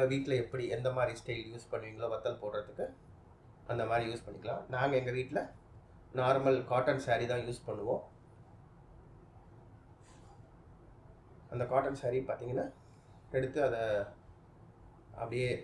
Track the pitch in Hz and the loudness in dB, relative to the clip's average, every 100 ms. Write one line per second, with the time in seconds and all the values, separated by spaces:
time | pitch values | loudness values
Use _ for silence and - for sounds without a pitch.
0 | 131 135 135 127 117 131 120 113 127 127 | 4 4 2 2 0 -2 -2 0 0 2
1 | 120 113 - 117 110 120 - 113 110 110 | 0 0 -6 -8 -8 -12 -8 -6 -6 -6
2 | 117 - 123 117 104 107 104 107 262 - | -4 -2 -4 -4 -4 -6 -6 -8 -8 -8
3 | - - - - - - - 120 113 117 | -20 -20 -20 -20 -20 -20 -6 -2 2 2
4 | 113 117 - 98 107 139 - 127 139 131 | 0 -4 -10 -10 -6 -6 -4 0 2 2
5 | 127 127 131 147 - - - - - - | 2 -2 -2 -4 -4 -10 -20 -20 -20 -20
6 | - 123 127 135 135 131 - 127 127 135 | -8 0 4 6 6 4 4 2 4 2
7 | 131 117 120 123 120 123 - 104 104 - | 4 2 4 0 -2 -6 -6 -4 -2 -2
8 | - - - - - - - - - - | -4 -18 -20 -20 -20 -20 -20 -20 -20 -20
9 | - - - - - - - - - - | -20 -20 -20 -20 -20 -20 -20 -20 -20 -20
10 | - - - - - - - - - - | -20 -20 -20 -20 -20 -20 -20 -20 -20 -20
11 | - - - - - 127 120 131 143 139 | -20 -20 -20 -20 -10 -4 2 2 2 0
12 | 120 131 131 - 120 127 277 - - - | 0 0 0 -4 -2 -2 -2 -6 -20 -20
13 | - - - 131 131 151 135 117 113 104 | -20 -20 -2 0 0 2 2 2 0 0
14 | 101 - - - - - - - - - | -2 -8 -20 -20 -20 -20 -20 -20 -20 -20
15 | - - 117 120 127 - | -18 -10 -6 -2 0 -2